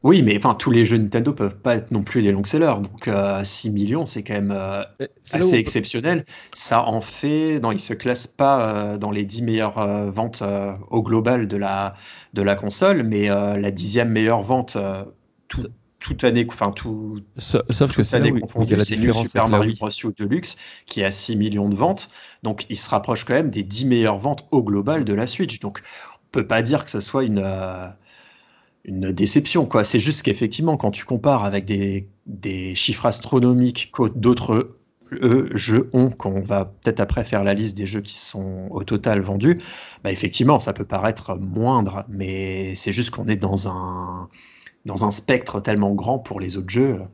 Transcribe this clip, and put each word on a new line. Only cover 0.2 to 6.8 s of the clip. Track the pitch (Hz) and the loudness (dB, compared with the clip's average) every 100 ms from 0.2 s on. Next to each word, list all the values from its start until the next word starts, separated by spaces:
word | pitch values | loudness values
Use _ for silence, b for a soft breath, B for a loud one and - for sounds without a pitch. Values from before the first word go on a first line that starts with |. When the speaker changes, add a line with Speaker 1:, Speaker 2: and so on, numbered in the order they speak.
Speaker 1:
mais | 113 101 | 6 4
enfin, | 135 | 2
tous | - 135 | 2 4
les | 117 110 | 4 6
jeux | 113 | 4
Nintendo | 104 113 123 | 2 0 0
peuvent | - 101 - | 0 -4 -2
pas | 127 113 | 0 0
être | 113 | 0
non | 113 | -4
plus | 101 127 | 0 2
des | 101 | 2
longs | 98 | 2
sellers. | 101 156 165 104 | 0 2 2 2
Donc, | 98 - - | -4 -6 -2
euh, | 101 98 98 | 0 0 -2
six | 101 - 113 | 0 0 0
millions, | 104 101 147 139 | -2 0 -2 -4
c'est | 113 | -8
quand | 104 104 | -6 -2
même, | 101 98 | -2 -2
euh, | 95 98 95 _ | -4 -6 -8 _
Speaker 2:
Et | 131 _ | -12 _
c'est | - - | -6 2
là | |
Speaker 1:
assez | |
Speaker 2:
où | 185 | 4
on | |
peut | 131 | 4
Speaker 1:
exceptionnel. | 107 117 101 117 143 170 - B B | 2 -2 -2 -2 0 -2 -4 B B
Ça | - - 117 | -6 2 2